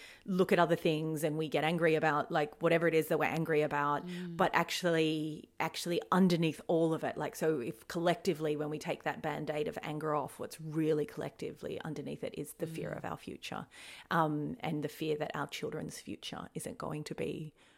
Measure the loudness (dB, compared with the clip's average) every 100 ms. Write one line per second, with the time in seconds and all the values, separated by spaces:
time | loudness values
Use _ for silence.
0 | -16 -14 -2 2 4 6 6 4 2 2
1 | 0 0 0 0 0 2 2 4 4 4
2 | 4 2 2 0 0 0 2 4 6 4
3 | 4 2 2 0 2 2 2 2 2 0
4 | -2 -6 -6 0 2 4 0 0 2 4
5 | 2 0 -4 -6 -12 -4 -4 -4 -2 -2
6 | 2 6 6 6 4 0 2 4 4 2
7 | -2 -4 -6 0 0 0 -2 -8 -8 0
8 | 2 2 0 0 0 0 -2 -4 -4 -4
9 | -4 -4 -4 -4 -4 -2 -4 -4 -6 -4
10 | -2 -2 -2 -8 -10 -10 -4 0 2 2
11 | 0 -4 -8 -8 -10 -8 -8 -8 -6 -8
12 | -8 -8 -8 -8 -10 -6 -6 -6 -6 -6
13 | -6 -8 -10 -12 -8 -8 -10 -16 -18 -18
14 | -2 2 2 0 -4 -4 -4 -2 -4 -4
15 | -2 -2 -2 -4 -6 -6 -6 -6 -8 -10
16 | -12 -12 -10 -10 -10 -10 -8 -8 -6 -6
17 | -6 -6 -4 -6 -10 -14 -20